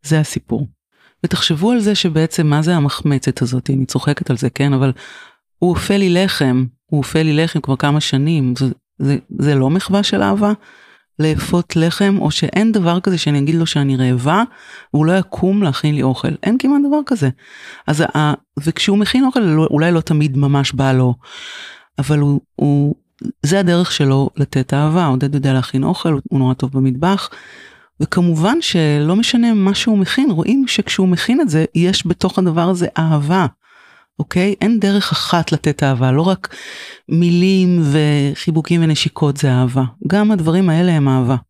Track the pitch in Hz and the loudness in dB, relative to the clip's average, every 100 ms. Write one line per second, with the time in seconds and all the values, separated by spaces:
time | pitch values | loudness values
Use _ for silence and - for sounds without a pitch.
0 | 143 156 147 - - - 147 _ _ _ | 0 0 0 -6 -6 -6 -6 _ _ _
1 | _ _ 170 - - 156 208 247 208 202 | _ _ -4 -2 -2 0 0 2 0 0
2 | 180 156 160 - 151 147 156 170 143 - | 0 0 0 0 0 2 2 2 0 -2
3 | 151 135 - - 117 127 - 135 131 131 | -2 0 -2 -2 -2 -2 -2 -4 -2 -2
4 | - 143 - 120 131 - 139 131 135 131 | -2 -4 -2 -2 -2 -2 0 2 0 -2
5 | - - - _ _ _ 180 170 - 202 | -12 -20 -20 _ _ _ -2 -2 0 0
6 | 190 175 190 - 135 127 127 _ _ 151 | 2 2 0 0 0 0 -2 _ _ -4
7 | 131 160 160 151 165 165 - 135 147 151 | -2 0 2 2 0 -2 -4 -2 0 0
8 | - 135 147 165 131 123 135 - _ _ | 0 -2 0 0 0 0 -2 -4 _ _
9 | 135 139 _ - 143 139 131 180 - 202 | -2 -2 _ -4 0 2 2 0 0 -2
10 | 208 196 202 202 208 208 - - - _ | 0 0 0 0 0 -2 -8 -20 -20 _
11 | _ - 156 151 - 175 170 165 165 - | _ -2 -2 0 -2 -2 -2 0 0 0
12 | 202 196 151 - 151 - 226 208 170 175 | 0 2 0 -2 -2 0 0 2 0 0
13 | 190 175 156 143 143 165 165 151 139 131 | -2 -2 0 0 0 0 0 0 0 0
14 | 127 127 135 180 240 - - - - 151 | 0 0 0 0 -2 -8 -20 -20 -4 0
15 | 156 190 180 - 180 202 180 131 151 147 | 2 2 -2 -2 0 2 0 0 0 0
16 | 131 127 - 147 - 254 269 285 285 302 | 0 -2 -4 -4 -2 0 2 2 2 0
17 | 277 233 139 - - - - - - 151 | -2 0 0 -2 -18 -20 -20 -12 -4 -2
18 | 165 - 151 - _ - 151 - - 202 | 0 0 0 -2 _ -6 -6 -2 0 2
19 | 202 254 269 - 302 156 160 143 165 170 | 2 2 2 2 2 2 2 2 2 0
20 | - 151 151 135 139 139 135 131 135 131 | 0 0 0 0 2 2 0 -2 0 2
21 | 127 123 - - - - - - _ - | 2 -2 -10 -20 -18 -18 -18 -20 _ -8
22 | 135 151 143 143 _ - 143 143 143 - | 0 2 2 0 _ -2 0 2 0 -2
23 | _ _ - - 147 196 180 175 180 - | _ _ -12 -6 0 2 2 2 0 0
24 | 139 135 139 - 139 135 127 139 151 170 | 2 2 0 -2 -2 -2 -2 0 0 2
25 | 160 127 139 143 135 131 123 131 139 180 | 0 0 -2 -2 0 0 0 -2 -2 -2
26 | 170 143 - 139 127 127 131 135 135 127 | -2 -2 0 2 0 0 -2 0 0 0
27 | 170 196 - - - - - - _ _ | 0 0 -4 -16 -20 -20 -20 -20 _ _
28 | 156 185 175 160 185 320 - 175 156 147 | -2 2 2 2 2 0 0 0 2 2
29 | 151 190 226 240 233 220 196 196 - 208 | 2 0 2 2 2 2 2 0 0 0
30 | 185 - 277 165 - 269 254 - - - | 0 0 0 0 0 0 0 -2 -2 0
31 | 185 175 - 262 277 156 160 160 175 196 | 0 0 0 0 2 0 0 0 0 0
32 | 170 175 185 - 185 160 170 180 170 - | -2 -2 -2 0 0 0 0 0 -2 -2
33 | 160 151 143 185 156 _ _ _ - _ | 0 0 2 0 0 _ _ _ -20 _
34 | _ - 151 180 190 196 208 233 196 202 | _ -10 -4 0 0 0 0 2 2 0
35 | - - - 175 160 151 151 143 139 127 | 0 -4 0 -2 0 -2 -2 0 0 0
36 | 131 135 175 185 - - - - - - | 2 2 0 -2 -6 -16 -18 -18 -20 -20
37 | - 165 175 175 185 190 180 175 151 151 | -4 0 2 2 2 2 2 2 2 2
38 | 151 147 139 - - 160 151 170 165 151 | 2 2 0 -2 -2 -2 0 0 2 0
39 | - - 147 139 139 127 127 131 127 - | -2 -2 -2 0 0 2 0 0 -4 -4
40 | - 196 208 208 160 175 185 160 180 160 | -2 0 2 2 2 2 2 2 2 2
41 | 139 131 123 127 | 2 2 0 -2